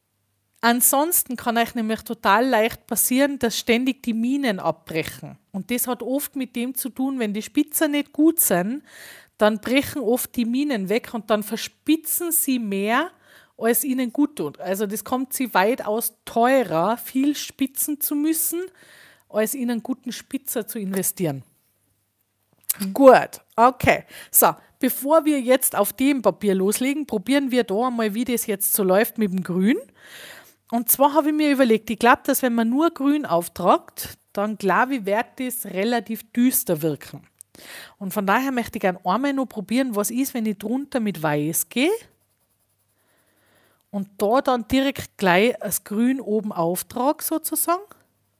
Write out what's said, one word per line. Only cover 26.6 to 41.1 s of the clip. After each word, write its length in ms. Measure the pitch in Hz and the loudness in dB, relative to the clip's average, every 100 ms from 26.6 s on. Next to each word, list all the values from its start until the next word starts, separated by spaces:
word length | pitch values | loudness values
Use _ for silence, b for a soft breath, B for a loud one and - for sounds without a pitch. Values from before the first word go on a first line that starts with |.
| 190 208 262 285 277 | 0 0 -2 -2 -4
probieren 420 | 214 240 277 269 | -4 0 0 2
wir 140 | 247 | 0
da 240 | 226 196 254 | 0 0 -2
einmal, 260 | 233 220 | -2 -2
wie 120 | 208 254 | -2 -2
das 200 | 233 - | -2 -4
jetzt 280 | 196 - | -4 -2
so 100 | - | 0
läuft 340 | 185 190 233 - | 4 4 2 0
mit 160 | 208 | -2
dem 100 | 185 | -2
Grün. 340 | 170 180 202 370 554 B B B B B B B _ | -2 2 2 2 -4 B B B B B B B _
Und 180 | 233 233 | -4 -2
zwar 240 | - 285 | 2 4
habe 160 | 302 294 | 4 2
ich 60 | 302 | 2
mir 160 | 302 | 2
überlegt, 380 | 262 247 220 - | 4 4 2 0
ich 100 | 220 | 2
glaub, 240 | 233 285 | 4 4
dass 200 | - 254 | 2 0
wenn 120 | 254 233 | 0 0
man 140 | 226 | 0
nur 220 | 269 330 | 2 0
Grün 340 | 330 277 302 262 | 0 0 0 0
auftragt, 920 | 170 170 - 180 330 - - - - _ | 0 -2 0 2 2 0 -14 -14 -16 _
dann 240 | 202 214 208 | -4 -4 -2
glaub 340 | 196 180 254 | 0 2 2
ich, 140 | 269 190 | -2 -2
wird 200 | 208 247 - | -2 -2 -8
das 280 | 254 247 196 | -8 -8 -6
relativ 640 | 185 226 240 233 220 - | -2 0 -2 -4 -10 -6
düster 500 | 240 247 247 - 156 | 0 2 2 -2 -2
wirken. 460 | 160 143 - - - - - B B B B - | -2 -4 -8 -18 -18 -20 -20 B B B B -12
Und 160 | 190 | -8
von 120 | 208 196 | -2 2
daher 260 | 226 269 | 2 0
möchte 260 | 247 220 220 | -4 -4 -2
ich 40 | |
gern 160 | 190 180 | -2 -2
einmal 300 | 180 247 277 | -2 0 0
noch 140 | 269 254 | -2 -4
probieren, 480 | 220 185 240 269 208 | -6 -2 -2 0 -2
was 160 | 202 | -2
ist, 220 | 233 269 | -2 -4
wenn 120 | 240 220 | -2 -4
ich 120 | 202 | -4
drunter 420 | 214 262 285 247 | -4 -4 -4 -4
mit 220 | 214 | -2